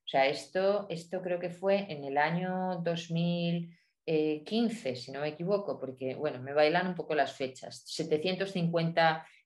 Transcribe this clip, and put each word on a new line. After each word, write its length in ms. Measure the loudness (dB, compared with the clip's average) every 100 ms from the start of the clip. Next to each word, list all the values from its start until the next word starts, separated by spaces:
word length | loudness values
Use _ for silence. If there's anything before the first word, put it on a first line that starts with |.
| -2
O 20 |
sea, 200 | 2 2
esto, 600 | 2 -4 0 2 2 -2
esto 320 | -8 -6 -6
creo 180 | -2 -2
que 100 | -4
fue 420 | -2 2 2 0
en 120 | -6
el 140 | -2 2
año 640 | 2 2 0 -2 -2 -2
dos 260 | -2 -2 -2
mil, 640 | 0 0 2 0 0 -4 -14 _ _ -2
eh, 380 | 2 2 -2
quince, 520 | -2 0 0 -2 -6 -6
si 160 | -8
no 100 | -6
me 80 | -6
equivoco, 500 | -4 0 0 0 -6
porque, 360 | -6 -6 -6 -2
bueno, 260 | -4 -4
me 120 | -2
bailan 340 | 4 6 6 0
un 80 | -2
poco 200 | -2 2
las 180 | 2 0
fechas. 460 | -6 -6 -14 -16 -12
Setecientos 640 | -6 0 0 0 -2 -2
cincuenta 760 | 0 2 2 2 4 4 4 -6 -20